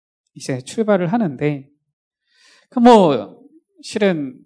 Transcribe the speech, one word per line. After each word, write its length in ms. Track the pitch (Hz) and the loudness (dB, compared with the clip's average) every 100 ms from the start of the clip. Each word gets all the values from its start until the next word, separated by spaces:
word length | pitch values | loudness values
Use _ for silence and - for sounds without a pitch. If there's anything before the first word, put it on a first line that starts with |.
| _ _ _ | _ _ _
이제 260 | - - 127 | -18 -10 -10
출발을 460 | - - 214 196 175 | -10 -8 -2 -2 0
하는데 600 | 233 190 127 147 143 135 _ _ _ _ _ _ _ _ _ _ | -2 -4 -4 -6 -6 -12 _ _ _ _ _ _ _ _ _ _
그 100 | 254 | 2
뭐 640 | 240 226 170 127 98 - _ _ _ 359 | 6 6 6 0 -4 -16 _ _ _ _
실은 560 | - 226 202 165 135 - | -14 -4 -2 -2 -8 -14